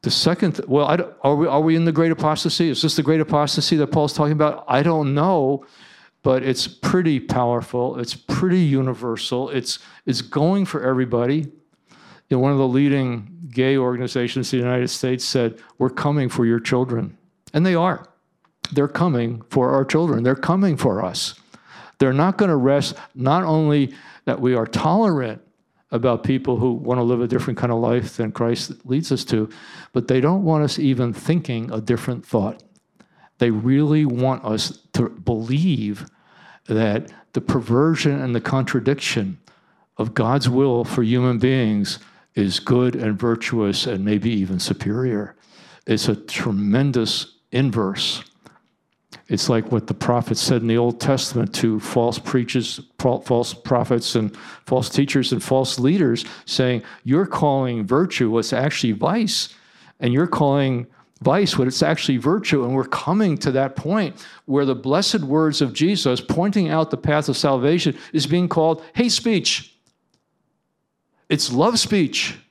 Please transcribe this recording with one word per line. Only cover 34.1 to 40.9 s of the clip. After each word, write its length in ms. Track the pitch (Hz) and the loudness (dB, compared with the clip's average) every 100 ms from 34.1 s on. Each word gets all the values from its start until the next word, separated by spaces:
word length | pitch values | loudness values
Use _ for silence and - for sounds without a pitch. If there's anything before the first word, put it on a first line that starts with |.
| 120 131 - | 0 -2 -2
us 360 | 110 107 - - _ | -4 -4 -4 -10 _
to 160 | - 117 | -2 -2
believe 960 | - 92 113 113 139 180 127 104 101 - _ _ _ - - - | -2 -4 -4 -2 -2 0 0 -4 -8 -12 _ _ _ -20 -20 -2
that 440 | 107 110 104 - - _ | 0 2 0 -4 -18 _
the 80 | - | -6
perversion 800 | - 139 110 117 156 156 151 139 | -2 -2 2 2 4 2 0 0
and 140 | 131 | -2
the 60 | 120 | -2
contradiction 960 | - 135 127 127 113 - - - 98 92 _ _ _ _ _ - | 0 -2 0 0 0 -2 -2 -2 -4 -8 _ _ _ _ _ -8
of 180 | 113 | -4
God's 340 | 113 113 139 131 | 0 2 2 2
will 360 | 127 139 120 | 2 2 2
for 180 | 117 | 0